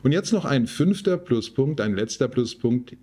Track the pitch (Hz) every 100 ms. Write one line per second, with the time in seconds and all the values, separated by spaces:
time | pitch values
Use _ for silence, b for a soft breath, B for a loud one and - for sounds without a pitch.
0 | 131 160 196 214 - 135 113 - 160 196
1 | 196 180 - 117 107 - 139 147 107 98
2 | 113 - 127 127 117 - 120 123 123 -